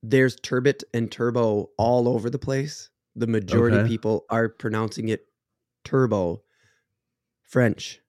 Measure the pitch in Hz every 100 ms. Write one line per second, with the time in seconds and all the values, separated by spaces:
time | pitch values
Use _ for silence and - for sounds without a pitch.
0 | 110 131 131 - - 127 127 131 - 120
1 | 113 - 117 120 113 104 - - 113 123
2 | 120 120 110 131 - 135 143 - - _
3 | _ - 113 113 98 95 117 107 113 113
4 | 107 107 - 113 113 - 113 110 110 -
5 | 110 110 _ _ _ _ _ _ - 135
6 | 131 104 90 90 _ _ _ _ _ _
7 | _ _ _ _ _ - 120 95 - -